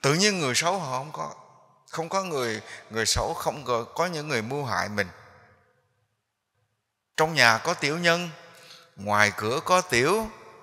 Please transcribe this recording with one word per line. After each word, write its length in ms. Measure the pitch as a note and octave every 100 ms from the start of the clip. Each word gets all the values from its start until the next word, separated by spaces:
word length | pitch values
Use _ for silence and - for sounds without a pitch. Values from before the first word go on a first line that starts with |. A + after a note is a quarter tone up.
Tự 120 | C#3
nhiên 240 | D#3 G#3 F#3+
người 160 | C#3+
xấu 240 | - E3 F#3+
họ 200 | D3 B2+
không 140 | D3+
có. 220 | D#3+ D3+ - - - _ _ _
Không 180 | - E3
có 140 | F#3+
người, 400 | F#3 D3 A#2+ G#2 - - -
người 160 | A2 G#2+
xấu, 280 | - A2+
không 300 | E3 D#3+ C#3
có, 200 | B2 A#2 A2+
có 120 | - F3
những 220 | D#3+ D3+
người 140 | B2+
mưu 220 | G#2+ C#3+
hại 240 | C3 F#2 G2
mình. 200 | G#2 F#2 - - - - _ _ _ _ _ _ _ _ _ _ _ _ _ _ _ _ -
Trong 180 | D#3+
nhà 260 | D#3 A#2+ A2
có 100 | -
tiểu 240 | E3+ C#3 D#3+
nhân, 320 | F3 E3+ F3 D3+ - - - - - -
ngoài 360 | G2+ G#2 G#2 G2
cửa 240 | G#2 C#3
có 160 | D#3+ F3+
tiểu 500 | F3+ A#2+ C3+ G#3+ A3 - - -